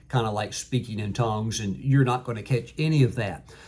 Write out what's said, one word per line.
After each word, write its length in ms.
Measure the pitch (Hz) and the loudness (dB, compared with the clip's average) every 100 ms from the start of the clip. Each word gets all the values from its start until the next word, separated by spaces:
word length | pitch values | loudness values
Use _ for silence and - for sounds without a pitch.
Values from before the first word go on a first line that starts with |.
| - | -4
kinda, 200 | 127 110 | -2 0
like, 220 | 104 107 | -2 -4
speaking 480 | - - 127 117 107 | -6 -4 -4 -2 -6
in 140 | 101 | -4
tongues, 460 | 98 113 107 110 107 | 0 0 0 -2 -4
and 180 | 101 92 | -4 -4
you're 260 | 135 139 | 4 6
not 200 | 127 127 | 6 2
gonna 180 | - 113 | -2 -6
catch 320 | - 120 - - | -2 -2 -2 -4
any 260 | 156 151 | 2 4
of 120 | 120 | 4
that. 340 | 123 101 78 - - | 2 -4 -6 -14 -20